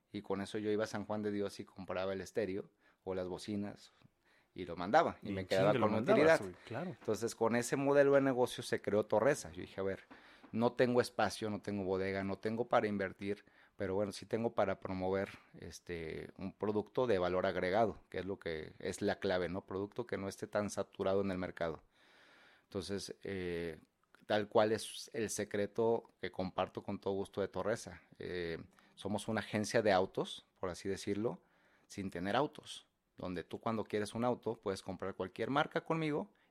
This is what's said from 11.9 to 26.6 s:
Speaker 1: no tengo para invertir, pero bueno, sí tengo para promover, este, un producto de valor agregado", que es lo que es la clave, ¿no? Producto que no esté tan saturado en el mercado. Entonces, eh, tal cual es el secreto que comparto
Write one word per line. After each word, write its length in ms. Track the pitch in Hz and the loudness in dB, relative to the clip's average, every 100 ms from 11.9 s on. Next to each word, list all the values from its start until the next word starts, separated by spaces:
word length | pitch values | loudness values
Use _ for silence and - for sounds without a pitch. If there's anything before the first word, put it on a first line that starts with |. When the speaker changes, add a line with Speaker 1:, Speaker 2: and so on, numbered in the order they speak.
| 95 95 98 | 0 0 -2
Speaker 1:
no 120 | 98 95 | -2 -2
tengo 300 | 110 113 117 | -2 -2 2
para 180 | 123 107 | 2 2
invertir, 580 | 101 95 - 98 101 - _ - - | 0 -4 -4 -6 -6 -10 _ -16 -6
pero 180 | 98 | -2
bueno, 180 | 95 101 | 0 -2
sí 140 | - 98 | -4 -4
tengo 280 | 113 117 | -2 0
para 240 | - 98 95 | 0 0 -2
promover, 500 | - 92 92 95 101 - - 85 | -4 -2 0 0 -2 -8 -20 -16
este, 680 | 90 - - 85 80 80 - - | -16 -14 -10 -8 -8 -8 -10 -10
un 160 | 95 | -12
producto 540 | - 104 104 101 - 127 | -4 -2 0 -2 0 2
de 120 | 95 | 2
valor 280 | 90 92 95 | 2 2 2
agregado", 520 | 90 92 101 110 - - | 0 2 4 2 0 -8
que 80 | 92 | -6
es 80 | 92 | -6
lo 120 | 98 | -6
que 360 | - 80 82 - | -6 -6 -8 -8
es 220 | 95 - | -8 -2
la 160 | 101 95 | 0 0
clave, 280 | 98 92 85 | 2 2 0
¿no? 160 | 95 | -4
Producto 420 | - 95 101 - 117 | -4 -6 -4 -6 -6
que 120 | 98 | -4
no 100 | 98 | -6
esté 180 | - 107 | -8 -4
tan 220 | 104 101 | -2 -2
saturado 520 | - - - 95 98 | -4 -6 -2 0 2
en 80 | 98 | 2
el 80 | 92 | -2
mercado. 440 | 92 - 82 73 - _ _ - - - - _ | -4 -4 -4 -4 -12 _ _ -20 -20 -20 -20 _
Entonces, 500 | _ 101 87 98 - - | _ -8 -4 -6 -8 -10
eh, 560 | - 95 90 85 85 80 - _ _ _ - | -8 -6 -4 -4 -4 -8 -16 _ _ _ 0
tal 220 | 107 104 | 0 4
cual 240 | 113 107 | 4 4
es 380 | 107 - - - | 2 -2 -12 -10
el 180 | - 104 | -4 -2
secreto 800 | - 104 104 101 - 113 117 - _ | -2 -2 -2 -2 2 2 2 -2 _
que 100 | 90 | -8
comparto 520 | - 92 - | -4 -4 -2